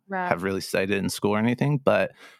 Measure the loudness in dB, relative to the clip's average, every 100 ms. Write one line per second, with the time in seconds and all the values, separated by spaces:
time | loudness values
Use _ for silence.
0 | -8 -4 -2 -2 -2 -4 -2 -2 0 0
1 | -2 -2 0 2 2 2 0 2 2 2
2 | 2 -4 -20